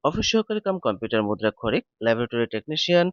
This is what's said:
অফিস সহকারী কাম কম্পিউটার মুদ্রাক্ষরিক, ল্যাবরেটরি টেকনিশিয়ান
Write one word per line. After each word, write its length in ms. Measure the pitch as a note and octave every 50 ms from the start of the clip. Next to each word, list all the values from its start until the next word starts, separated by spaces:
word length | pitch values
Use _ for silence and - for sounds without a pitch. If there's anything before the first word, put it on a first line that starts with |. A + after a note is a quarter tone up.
| -
অফিস 220 | D3 F3 G#3+ G#3 -
সহকারী 320 | - A3 G#3+ - G#3+ G#3+ -
কাম 120 | G3 F#3+ F3+ -
কম্পিউটার 360 | A#2 G2 - A2 - A#2 A2 G#2+
মুদ্রাক্ষরিক, 560 | G#2 G#2+ - G#2+ G#2+ - _ - A2 A#2 F3 - _ _ _
ল্যাবরেটরি 460 | A2 A#2 A2+ A2+ A#2+ A#2 - A#2 A#2 - -
টেকনিশিয়ান 540 | G#2+ - - D#3 D#3 - - F3 F3 F3 F#3